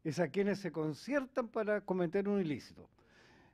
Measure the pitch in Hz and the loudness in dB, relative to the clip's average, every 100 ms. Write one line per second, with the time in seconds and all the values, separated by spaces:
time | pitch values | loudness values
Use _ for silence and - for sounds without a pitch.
0 | 160 151 160 180 202 202 180 160 156 143 | -4 0 2 2 2 0 -2 -2 -2 -4
1 | - 285 262 - 226 226 208 208 - 185 | -2 -2 0 -4 -2 -2 0 0 0 0
2 | 170 196 196 202 170 127 - - - _ | 2 2 2 2 2 -2 -6 -18 -20 _
3 | - - - - - | -20 -20 -20 -20 -20